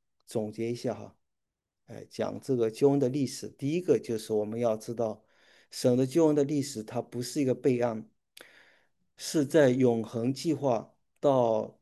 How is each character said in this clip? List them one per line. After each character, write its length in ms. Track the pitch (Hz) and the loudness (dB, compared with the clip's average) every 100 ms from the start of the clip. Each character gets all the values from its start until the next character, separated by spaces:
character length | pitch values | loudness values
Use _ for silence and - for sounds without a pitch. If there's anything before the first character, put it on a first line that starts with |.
| _ _ - | _ _ -8
总 240 | 117 107 | -6 -6
结 220 | 104 113 | -4 -6
一 20 | |
下 200 | 120 127 | -4 -6
哈， 200 | 104 104 - _ _ _ _ _ _ - | -8 -10 -20 _ _ _ _ _ _ -20
哎， 180 | 107 - | -18 -12
讲 320 | - 104 107 | -6 -6 -6
这 160 | - 127 | -2 0
个 140 | 113 | 0
救 180 | 110 139 | 4 4
恩 100 | 143 | 4
的 80 | 127 | 2
历 160 | 143 123 | 0 -2
史。 240 | - - | -4 -14
第 220 | - 139 | -8 -4
一 100 | 170 | -2
个 160 | 175 117 | 2 2
就 180 | - 113 | 0 -6
是 160 | - | -2
我 140 | 110 104 | -2 -2
们 120 | 117 | -2
要 160 | 120 | -2
知 200 | 110 - | -2 -6
道， 280 | 113 110 104 _ _ _ _ _ | -4 -4 -6 _ _ _ _ _
神 240 | - 131 | -2 2
的 120 | 123 131 | 2 2
救 180 | 170 156 | 4 4
恩 60 | |
的 80 | 147 | 4
历 200 | 143 151 | 0 -2
史， 200 | 131 110 | -4 -8
它 200 | 107 123 | -8 -8
不 180 | - 120 | -8 -8
是 220 | 123 156 | -6 -2
一 20 | |
个 100 | 131 | -2
备 260 | 120 139 120 | 0 0 2
案， 280 | 120 110 110 _ _ - - - _ _ _ _ _ - | 0 -4 -10 _ _ -20 -20 -20 _ _ _ _ _ -14
是 260 | - 165 | -4 -2
在 240 | 135 160 135 | 2 6 6
永 340 | 127 123 117 | 6 2 2
恒 300 | 110 117 120 | -2 -4 -4
计 220 | 135 170 | -2 -2
划 400 | 139 139 113 - _ _ _ | -2 0 -2 -4 _ _ _
到 580 | 147 131 117 110 107 - | 2 4 4 2 -2 -10